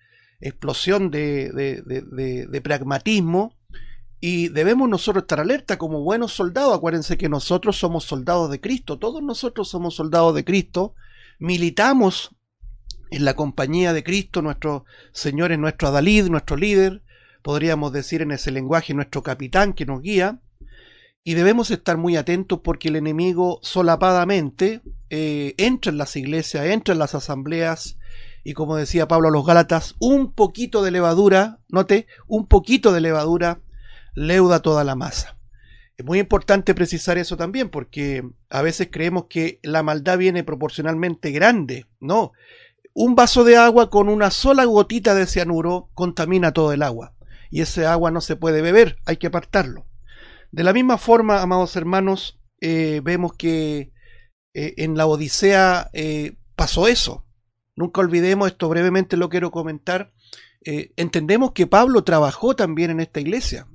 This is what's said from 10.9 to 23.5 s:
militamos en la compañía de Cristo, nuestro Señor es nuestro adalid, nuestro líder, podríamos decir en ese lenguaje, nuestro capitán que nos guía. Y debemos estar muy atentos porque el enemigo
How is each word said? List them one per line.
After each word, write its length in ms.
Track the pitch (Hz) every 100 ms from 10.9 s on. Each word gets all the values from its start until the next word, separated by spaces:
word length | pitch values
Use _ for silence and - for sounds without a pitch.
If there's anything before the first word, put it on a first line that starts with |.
| - - - - _
militamos 960 | 160 180 170 - 226 269 196 180 - _ _ _ - - - - -
en 140 | 135
la 100 | 143
compañía 600 | 135 147 127 135 165 180
de 100 | 160
Cristo, 380 | 147 196 190 180
nuestro 420 | 156 143 156 147 - - -
Señor 380 | - 147 143 170
es 80 | 165
nuestro 300 | 156 - 143
adalid, 400 | 143 165 214 190
nuestro 300 | 160 - -
líder, 440 | 208 202 190 196 - _ _ _
podríamos 480 | 143 147 160 156 147
decir 300 | 139 131 165
en 120 | 156
ese 180 | 139 -
lenguaje, 420 | 131 131 165 -
nuestro 300 | 143 143 143
capitán 500 | 135 131 131 185 202
que 140 | - 139
nos 160 | 135
guía. 400 | 160 202 185 247 _ _ - - - _ _ _
Y 120 | -
debemos 360 | 165 180 233 226
estar 280 | 202 - 165
muy 180 | 170 170
atentos 440 | 143 175 190 185
porque 240 | - 165 160
el 80 | 156
enemigo 640 | 156 156 180 175 180